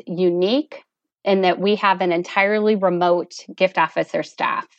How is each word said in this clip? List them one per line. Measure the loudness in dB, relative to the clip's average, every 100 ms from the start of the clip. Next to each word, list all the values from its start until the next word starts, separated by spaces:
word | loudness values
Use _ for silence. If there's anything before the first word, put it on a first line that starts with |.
| -10
unique | -2 0 2 0 0 -2 -12 -20 _ _ _
in | 0 2
that | 2 0
we | 0 0
have | 0 0
an | 0
entirely | -2 -2 0 0 2 0 2
remote | 0 2 2 0 -2 -12 -18
gift | -2 0 0
officer | -2 -2 -4 -4
staff. | -6 -6 -4 -4 -8